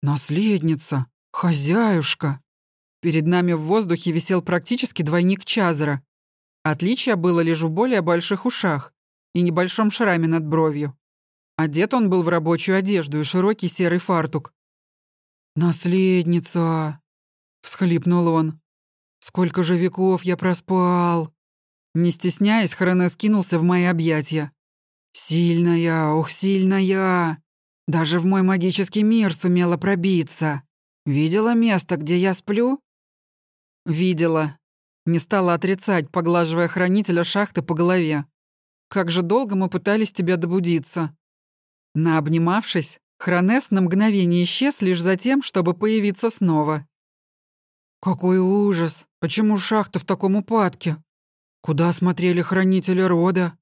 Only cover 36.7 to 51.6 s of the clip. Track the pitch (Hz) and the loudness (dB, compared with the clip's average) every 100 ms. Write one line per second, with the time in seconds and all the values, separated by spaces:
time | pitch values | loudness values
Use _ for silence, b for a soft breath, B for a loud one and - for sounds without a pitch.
36.7 | 185 180 190 208 175 170 196 208 - - | 0 0 0 0 0 0 -2 -2 -4 -4
37.7 | 160 170 185 160 151 143 _ _ _ _ | 0 2 2 0 -2 -4 _ _ _ _
38.7 | _ _ 202 175 170 170 214 254 196 190 | _ _ -4 0 0 0 0 0 -2 -2
39.7 | 185 - 208 220 - 175 180 170 185 175 | -2 0 0 0 -2 -2 -2 0 -2 0
40.7 | 170 139 - 165 - _ _ _ _ _ | -2 -2 -6 -6 -8 _ _ _ _ _
41.7 | _ _ 151 165 160 147 165 165 196 220 | _ _ -2 0 0 0 0 2 0 -2
42.7 | 180 147 - _ _ - 180 185 240 - | -4 -4 -10 _ _ -2 0 2 2 0
43.7 | 196 180 190 214 202 175 175 175 - 269 | 0 2 2 2 2 2 2 0 0 0
44.7 | 285 190 180 170 185 247 277 269 - 175 | 0 0 0 0 0 0 0 0 -2 0
45.7 | 175 214 220 202 190 233 - 185 156 151 | 0 0 2 0 0 -4 0 0 2 0
46.7 | 156 147 _ _ _ _ _ _ _ _ | -2 -6 _ _ _ _ _ _ _ _
47.7 | _ _ _ - 160 180 185 185 202 208 | _ _ _ -4 -2 2 2 2 2 2
48.7 | 180 165 - - _ 170 - 214 208 180 | 2 -2 -4 -14 _ -4 0 0 0 0
49.7 | 214 202 180 - 190 196 196 190 226 190 | 0 -2 -6 -4 -2 0 0 0 0 0
50.7 | - - 156 _ _ _ _ _ _ | -2 -6 -6 _ _ _ _ _ _